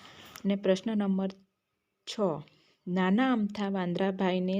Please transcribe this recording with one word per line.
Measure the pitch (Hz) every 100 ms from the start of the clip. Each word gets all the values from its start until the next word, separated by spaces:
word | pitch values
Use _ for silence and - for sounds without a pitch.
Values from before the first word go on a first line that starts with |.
| - - - -
ને | 196 196
પ્રશ્ન | 196 185 226
નંબર | 214 196 190 190 - _ _ _ _ _ _ -
છ, | - 190 151 - _ _ _ 180
નાના | 180 185 208 262
અમથા | 233 208 208 196
વાંદરાભાઈને | 196 175 175 190 190 185 185 185